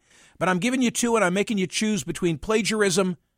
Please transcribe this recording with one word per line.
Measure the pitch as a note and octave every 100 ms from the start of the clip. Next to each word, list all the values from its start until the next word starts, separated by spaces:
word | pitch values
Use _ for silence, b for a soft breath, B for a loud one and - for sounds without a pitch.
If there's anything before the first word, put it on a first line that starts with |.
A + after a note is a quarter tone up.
| b b b b
but | E3+
I'm | F3+
giving | G#3+ B3+
you | A#3+
two | - A#3+ A3+
and | F#3
I'm |
making | F3+ G3+ G#3
you | F#3
choose | - G#3+ G#3+ D3+
between | E3 F3+ D#3+
plagiarism | - A3 G3+ A3 G3+ E3+ F#3 F3 _